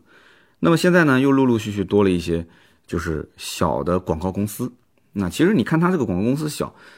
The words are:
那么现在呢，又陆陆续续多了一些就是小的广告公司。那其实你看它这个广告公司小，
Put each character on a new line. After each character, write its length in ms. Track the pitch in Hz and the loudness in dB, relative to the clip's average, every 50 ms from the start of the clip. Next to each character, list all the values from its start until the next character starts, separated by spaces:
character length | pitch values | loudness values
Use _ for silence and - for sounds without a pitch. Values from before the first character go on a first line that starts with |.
| _ _ _ - _ _ _ _ _ _ _ - | _ _ _ -20 _ _ _ _ _ _ _ -2
那 100 | - 165 | 0 2
么 60 | 165 | 2
现 160 | 156 - 180 | 4 4 4
在 140 | 175 180 165 | 4 4 4
呢， 160 | 147 131 127 | 4 4 4
又 100 | 135 139 | 4 4
陆 140 | 135 135 135 | 4 4 4
陆 120 | 127 120 | 2 2
续 140 | 110 107 107 | 0 -2 -4
续 140 | 101 101 95 | -4 -4 -2
多 180 | 87 101 101 104 | 0 2 4 4
了 60 | 95 | 4
一 100 | 90 87 | 2 0
些 260 | 85 85 85 82 82 - _ _ _ _ _ _ _ | -2 -2 -4 -4 -4 -8 _ _ _ _ _ _ _
就 140 | - - 87 | -8 -6 -6
是 300 | 82 85 80 71 - - _ | -4 -4 -6 -6 -8 -12 _
小 440 | - - - - - 92 82 58 65 | -16 -14 -10 -4 -2 -2 0 0 -2
的 160 | 71 85 87 | 0 0 -2
广 220 | 92 - - 82 80 | -2 0 -2 -4 -2
告 100 | 87 95 | -4 -6
公 160 | 92 101 101 | -4 -4 -4
司。 280 | 104 - - 127 123 - _ _ _ _ _ _ _ - | -6 -6 -6 -8 -8 -10 _ _ _ _ _ _ _ -6
那 160 | 101 95 87 | -4 -4 -4
其 160 | - - 156 | 0 0 2
实 80 | 185 220 | 2 2
你 100 | 147 104 | 2 0
看 160 | - 160 160 | 0 0 0
它 100 | 175 175 | 2 0
这 80 | 185 | 0
个 80 | 160 120 | 0 -2
广 120 | - 90 | -2 -2
告 60 | 90 101 | 0 0
公 100 | 120 135 | 0 -2
司 140 | 151 156 151 | -2 -4 -6
小， 260 | - - 73 - - - - - - | -6 -6 -8 -8 -10 -16 -20 -20 -20